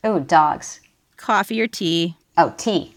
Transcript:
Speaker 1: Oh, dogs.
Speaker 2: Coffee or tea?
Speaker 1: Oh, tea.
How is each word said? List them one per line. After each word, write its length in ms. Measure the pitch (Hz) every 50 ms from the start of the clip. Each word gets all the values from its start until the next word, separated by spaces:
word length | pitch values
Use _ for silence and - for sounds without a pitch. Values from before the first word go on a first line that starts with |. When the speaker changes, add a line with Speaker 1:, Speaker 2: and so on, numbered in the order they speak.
| -
Speaker 1:
Oh, 160 | 220 214 165
dogs. 640 | 135 - 175 160 151 147 - - - - - - _ _ _ _ _ _ _
Speaker 2:
Coffee 440 | - - - 220 196 202 - 226 226
or 60 | 220
tea? 480 | 220 - - 196 165 165 165 170 170 165 _ _ _ _
Speaker 1:
Oh, 160 | 170 165 - -
tea. 360 | - - 233 202 170 - - _